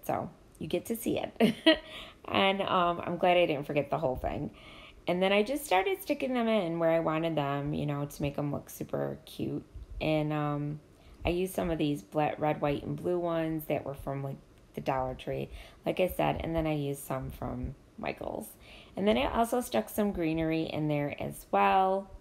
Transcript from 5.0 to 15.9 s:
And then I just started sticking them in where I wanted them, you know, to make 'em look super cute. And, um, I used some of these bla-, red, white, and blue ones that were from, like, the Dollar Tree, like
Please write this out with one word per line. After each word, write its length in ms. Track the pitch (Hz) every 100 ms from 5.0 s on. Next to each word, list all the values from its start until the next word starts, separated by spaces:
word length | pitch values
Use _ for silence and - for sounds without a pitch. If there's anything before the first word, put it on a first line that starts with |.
| -
And 160 | 175
then 100 | 190
I 100 | 202
just 240 | 214 285 -
started 340 | 370 392 381
sticking 320 | - 285 269
them 160 | 254 226
in 300 | 220 170 170
where 120 | 165
I 100 | 165
wanted 360 | 160 160 165 156
them, 380 | 143 143 143
you 100 | 160
know, 220 | 147 143 147
to 160 | -
make 160 | 147 143
'em 120 | 147
look 200 | 143 -
super 480 | - 151 147 139 143 -
cute. 360 | - 139 143 - - - -
And, 320 | 147 156 151
um, 480 | 151 147 147 147 151 - - - - -
I 20 |
used 260 | 175 185
some 160 | 196 180
of 60 | 160
these 260 | 151 143
bla-, 320 | - 156 147 -
red, 240 | 151 151
white, 200 | 147 143
and 140 | - 143
blue 220 | 175 180
ones 480 | 175 165 160 160 156
that 180 | 147
were 100 | -
from, 280 | 143 - 139
like, 160 | 139 139 - - -
the 80 | -
Dollar 340 | 147 135 131
Tree, 360 | 131 - 135 139 - - -
like 160 | -